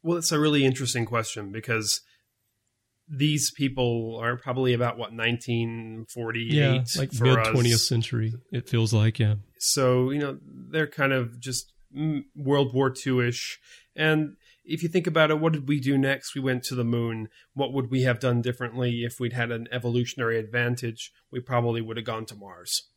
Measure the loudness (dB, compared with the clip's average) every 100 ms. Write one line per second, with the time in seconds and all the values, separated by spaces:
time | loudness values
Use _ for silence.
0 | -2 0 2 2 4 4 4 2 -2 -2
1 | 0 -2 -2 -8 -10 -10 -2 -2 0 -4
2 | _ _ _ _ _ _ _ _ _ _
3 | _ -2 0 2 -2 -2 -4 0 0 0
4 | -4 -4 -4 -4 -4 0 0 2 0 -4
5 | -10 -2 -2 -2 -2 -2 -2 -6 -10 -12
6 | -12 -8 -6 -4 0 2 4 2 0 -4
7 | -4 2 4 4 4 4 4 4 2 0
8 | 0 -2 -4 -6 _ -8 0 2 4 4
9 | 4 4 2 2 -4 _ -2 2 4 4
10 | 2 0 -2 -6 -16 -20 -4 -2 -2 2
11 | 2 2 -2 -6 -8 -8 -8 _ _ -4
12 | -2 -2 -6 -6 2 2 4 2 2 0
13 | 0 2 2 -2 -8 -12 _ -20 _ 0
14 | 2 4 0 -6 _ _ -8 -4 0 0
15 | 2 4 4 4 2 2 0 0 2 2
16 | 2 0 -4 -4 -2 -2 -2 -2 0 0
17 | -2 -6 -10 _ _ -4 -2 -2 0 2
18 | 2 2 2 2 0 -4 -6 -2 -2 0
19 | -4 -4 -4 -2 -2 -4 -6 -4 0 0
20 | 0 -2 0 0 -2 -2 0 -2 -6 -8
21 | -16 _ _ -10 -2 0 0 -2 -4 -6
22 | -6 -6 -8 -14 -18 -16 -6 -6 -6